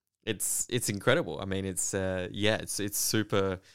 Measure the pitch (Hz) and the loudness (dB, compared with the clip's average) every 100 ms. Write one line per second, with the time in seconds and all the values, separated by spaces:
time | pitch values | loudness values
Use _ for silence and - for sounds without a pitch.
0 | _ _ - 104 - - - 123 - 101 | _ _ -6 -4 -2 -2 0 -2 0 0
1 | 123 143 110 78 95 95 98 90 - 98 | 4 4 2 -4 -4 -2 -2 -2 -2 0
2 | 95 92 90 101 101 110 - - 104 - | 0 -2 -4 0 2 2 -2 -4 -2 0
3 | - 110 104 101 95 92 - | 0 2 2 2 2 -2 -8